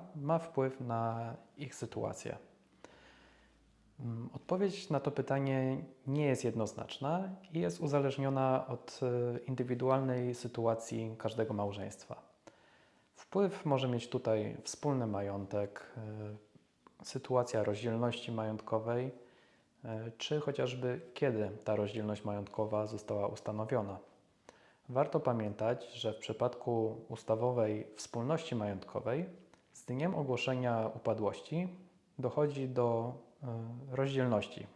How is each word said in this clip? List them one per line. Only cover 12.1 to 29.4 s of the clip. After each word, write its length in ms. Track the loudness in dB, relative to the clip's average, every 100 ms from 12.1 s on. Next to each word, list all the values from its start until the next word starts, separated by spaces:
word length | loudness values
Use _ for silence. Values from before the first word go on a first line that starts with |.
| -14 -16 _ -20 -20 -20 -20 _ _ _ -20
Wpływ 500 | -4 2 2 2 2
może 220 | 2 4
mieć 220 | 0 0
tutaj 480 | -2 2 2 2 -4
wspólny 440 | -10 -4 0 2 0
majątek, 840 | 0 -2 -4 -2 -2 -2 -6 -14 -12
e, 1080 | -10 -8 -8 -10 -16 -20 _ _ -20 _ -10
sytuacja 580 | -8 2 2 4 2
rozdzielności 680 | 2 0 0 2 0 0 -4
majątkowej, 800 | -2 -2 -4 0 0 2 0 -2 -6 -18 -20 _ _ _ _ -8
e, 260 | -6 -8 -6
czy 220 | -2 0
chociażby 640 | 0 0 0 0 -2 -2 -6
kiedy 380 | 0 2 4 0 -2
ta 120 | 0 2
rozdzielność 480 | 2 0 -2 -2 -2
majątkowa 640 | -4 -4 -2 0 0 0
została 400 | -4 -2 0 0
ustanowiona. 720 | -2 -4 -2 0 2 0 -6 -12 -20 _ _ _ -20 -20 _ -2
Warto 300 | 2 4 4
pamiętać, 760 | 2 2 0 0 2 2 -2
że 200 | -4 -2
w 40 | -2
przypadku 880 | -6 0 0 0 0 2 2 0 -10
ustawowej 760 | -10 0 2 4 4 2 2 -4 -10
wspólności 600 | -8 -4 0 0 0 -2
majątkowej 720 | 0 -2 -4 -4 -2 -2 -2 -8